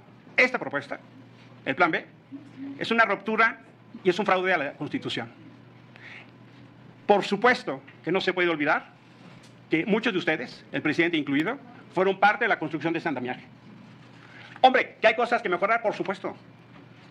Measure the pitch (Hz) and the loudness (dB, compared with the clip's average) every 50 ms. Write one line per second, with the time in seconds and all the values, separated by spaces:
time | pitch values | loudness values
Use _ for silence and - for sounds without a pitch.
0 | - - - - - - - - 254 254 254 - 143 135 139 143 135 - - - | -20 -20 -20 -20 -18 -6 0 2 2 2 2 -2 -4 -4 -6 -6 -6 -6 -10 -12
1 | - - - - - - - - - - - - - - 135 175 175 165 175 220 | -12 -18 -20 -20 -20 -20 -20 -20 -20 -20 -18 -10 -4 -2 2 2 2 2 2 -2
2 | - - - - - - - - - - - - - - - - 165 - 226 233 | -6 -8 -20 -20 -20 -18 -18 -18 -18 -18 -16 -14 -12 -12 -8 -6 -4 0 2 4
3 | 226 202 196 190 - 214 220 214 226 233 - - - - - - - - - - | 4 2 2 -2 -2 -2 2 2 2 2 0 -4 -16 -20 -20 -20 -20 -20 -10 -2
4 | - 185 175 208 202 190 185 185 180 185 180 160 139 143 - - 147 131 - 131 | 0 0 2 2 2 2 2 2 2 2 0 0 0 -4 -6 -8 -8 -6 -6 -6
5 | - 127 - 131 117 117 - - - - - - - - - - - - - - | -6 -6 -6 -6 -8 -10 -12 -20 -20 -20 -20 -20 -20 -20 -20 -20 -20 -20 -20 -20
6 | - - - - - - - - - - - - - - - - - - - - | -20 -20 -20 -20 -20 -20 -20 -20 -20 -20 -20 -20 -20 -20 -20 -20 -20 -20 -20 -4
7 | - - 208 190 196 - 202 196 220 247 240 - - - 180 151 - - - - | 2 4 4 4 4 0 0 2 4 2 2 2 -2 -8 -8 -8 -10 -18 -18 -10
8 | - 165 185 190 180 185 175 185 175 170 165 147 147 151 175 262 - - - - | -4 -2 -2 0 0 0 0 0 2 0 0 0 2 0 0 0 -2 -8 -20 -20
9 | - - - - - - - - - - - - - - 160 160 165 - 196 226 | -20 -20 -20 -20 -20 -20 -20 -20 -20 -20 -20 -18 -6 -2 -2 0 2 2 0 2
10 | 220 247 190 170 - 165 160 - 127 - - - - - - 139 - 156 139 170 | 2 0 -2 0 0 0 -2 -2 -4 -10 -14 -18 -14 -8 -6 -4 -2 0 2 2
11 | 165 170 170 151 135 143 139 147 160 208 277 277 - - - - - - - 170 | 2 2 2 0 0 0 0 0 0 0 -2 -6 -10 -18 -20 -20 -14 -6 0 0
12 | 190 196 190 190 202 202 208 - 240 208 175 - 160 156 160 147 143 165 170 160 | 2 2 4 4 4 4 4 4 2 0 0 0 -2 -4 -4 -2 -2 -2 -2 -2
13 | - 170 139 117 123 123 123 - - - - - - - - - - - - - | -2 -4 -4 -4 -6 -6 -8 -10 -12 -20 -20 -20 -20 -20 -20 -20 -20 -20 -20 -20
14 | - - - - - - - - - - - - - 262 254 233 - - - - | -20 -20 -20 -20 -20 -20 -20 -20 -20 -20 -2 4 4 4 6 4 0 -2 -2 2
15 | - 220 226 240 233 226 240 233 - 190 175 170 196 196 226 - - 202 - - | 2 2 2 2 0 0 0 0 0 0 -2 0 0 0 0 0 0 -2 -4 -4
16 | 170 196 196 - - - - - - - - - - - - - - - - - | -4 -4 -6 -6 -6 -10 -10 -10 -18 -20 -20 -20 -20 -20 -20 -20 -20 -20 -20 -20
17 | - - | -20 -20